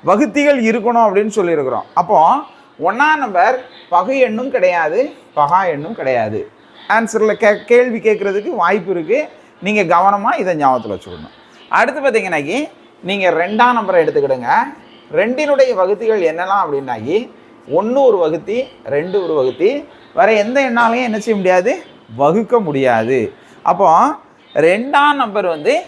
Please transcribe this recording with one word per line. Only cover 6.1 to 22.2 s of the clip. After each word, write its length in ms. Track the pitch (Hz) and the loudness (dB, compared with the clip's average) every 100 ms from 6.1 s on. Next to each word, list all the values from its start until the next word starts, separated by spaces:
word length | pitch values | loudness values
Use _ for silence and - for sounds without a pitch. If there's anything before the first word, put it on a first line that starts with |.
| 123 110 107 - _ _ - - | -2 -2 -6 -10 _ _ -20 -2
ஆன்சர்ல 400 | 208 226 220 214 202 | -2 0 0 0 2
கே-, 200 | 220 208 - | 2 2 2
கேள்வி 300 | 240 247 226 220 | 4 4 0 -2
கேட்கறதுக்கு 460 | 214 202 196 208 254 | 0 -2 -4 -4 -2
வாய்ப்பு 300 | 170 208 175 | 0 0 -2
இருக்கு. 260 | 175 160 247 202 - - _ 185 | -6 -2 -2 -2 -12 -20 _ -4
நீங்க 160 | 214 175 | -2 2
கவனமா 400 | 170 190 202 214 330 | 4 4 2 -2 -2
இதை 120 | 185 160 | -2 0
ஞாபகத்துல 340 | 143 127 110 95 | 2 0 -2 -10
வச்சுக்கணும். 400 | - 87 76 - - - - 170 | -10 -16 -18 -20 -20 -20 -4 0
அடுத்து 200 | 240 285 | 0 0
பார்த்தீங்கன்னாக்கி, 560 | 277 220 190 160 143 226 311 - - _ 175 | -2 -2 -2 -4 -4 -6 -6 -12 -20 _ -6
நீங்க 160 | 196 185 160 | 0 0 0
ரெண்டாம் 360 | 175 214 247 240 | -2 2 2 2
நம்பரை 220 | 202 180 | 2 2
எடுத்துக்கிடுங்க. 460 | 156 147 139 131 120 180 233 - - - - 156 | 2 0 0 -2 0 0 0 -8 -20 -20 -6 -2
ரெண்டினுடைய 520 | 214 254 294 277 262 208 | -2 -2 0 2 2 2
வகுத்திகள் 440 | 180 202 226 220 165 | 0 0 0 0 0
என்னலாம் 320 | 160 185 196 | -2 -2 -2
அப்படின்னாக்கி, 560 | 170 139 135 117 113 190 247 - - - - 151 | 0 -4 -6 -8 -2 -4 -4 -16 -20 -20 -4 -2
ஒண்ணு 200 | 214 262 269 | 0 2 2
ஒரு 100 | 202 | 2
வகுத்தி, 340 | 160 160 151 226 277 - - 143 | 0 -2 -4 -6 -6 -12 -6 -4
ரெண்டு 220 | 175 196 175 | -2 -4 -2
ஒரு 100 | 156 | 0
வகுத்தி, 320 | 131 120 185 285 294 - - - | -2 0 0 0 -8 -20 -10 2
வேற 140 | 196 - | 2 2
எந்த 140 | 208 262 262 | 0 0 0
எண்ணாலையும் 380 | 233 233 240 247 | 0 0 0 -2
என்ன 120 | 214 208 | -4 -2
செய்ய 100 | 208 | -2
முடியாது, 340 | 180 185 190 330 - - - 113 | 2 2 2 -4 -8 -20 -20 0